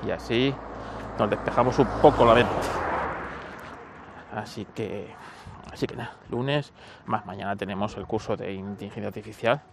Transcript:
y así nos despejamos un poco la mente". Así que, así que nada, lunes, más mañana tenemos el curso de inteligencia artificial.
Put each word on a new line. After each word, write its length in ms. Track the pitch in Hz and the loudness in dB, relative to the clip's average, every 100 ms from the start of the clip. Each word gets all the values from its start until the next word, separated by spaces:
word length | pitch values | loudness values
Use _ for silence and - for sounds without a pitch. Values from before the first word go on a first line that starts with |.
y 60 | 104 | -4
así 420 | 87 - 117 135 135 - - - - - - | -4 0 2 2 0 -6 -10 -10 -10 -8 0
nos 100 | 107 | 0
despejamos 480 | - - - 120 123 | 0 0 4 4 6
un 100 | 127 - | 4 8
poco 240 | 151 - 117 | 8 10 10
la 80 | |
mente". 220 | 117 107 - - - - - - - - - - - - - - - - - - | 8 6 2 -2 -2 -2 -2 -2 -6 -8 -12 -12 -14 -14 -16 -16 -18 -18 -18 -12
Así 360 | 110 104 - 98 | -8 -8 -8 -10
que, 500 | - 104 98 - - - - - - - | -6 -6 -6 -8 -14 -18 -18 -16 -16 -16
así 140 | - 139 | -6 -4
que 80 | 120 | -4
nada, 180 | 117 - - | -10 -12 -6
lunes, 420 | 120 135 147 143 - - - - | -4 0 0 -2 -10 -20 -14 -2
más 200 | 110 98 | -2 -2
mañana 300 | 98 98 101 | -6 -4 -2
tenemos 420 | 98 98 104 104 | -2 -2 -2 -4
el 80 | 95 | -4
curso 320 | 110 - 104 | -4 -2 -4
de 160 | - | -4
inteligencia 540 | 95 98 98 101 107 101 | -6 -8 -8 -10 -8 -8
artificial. 560 | 101 104 - 117 143 - | -8 -12 -2 2 2 0